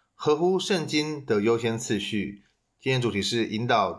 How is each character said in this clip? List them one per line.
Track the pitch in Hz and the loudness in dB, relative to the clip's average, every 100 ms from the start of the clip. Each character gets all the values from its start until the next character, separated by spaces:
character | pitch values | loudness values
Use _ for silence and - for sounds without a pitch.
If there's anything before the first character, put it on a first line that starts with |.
| _ | _
合 | - 151 151 | -6 0 2
乎 | 175 190 | 2 0
圣 | - 190 143 | 0 -2 0
经 | 151 151 151 127 | -2 -2 -4 0
的 | 107 | 2
优 | 107 117 | 4 2
先 | 117 113 | 0 -4
次 | - 104 | -2 -4
序。 | 98 107 98 101 _ _ _ _ | -2 -4 -4 -8 _ _ _ _
今 | 127 | -2
天 | 131 | 0
主 | 120 | 0
题 | 101 | 0
是 | 98 117 110 | -2 0 -2
引 | 107 120 | -2 2
导 | 117 95 | 2 2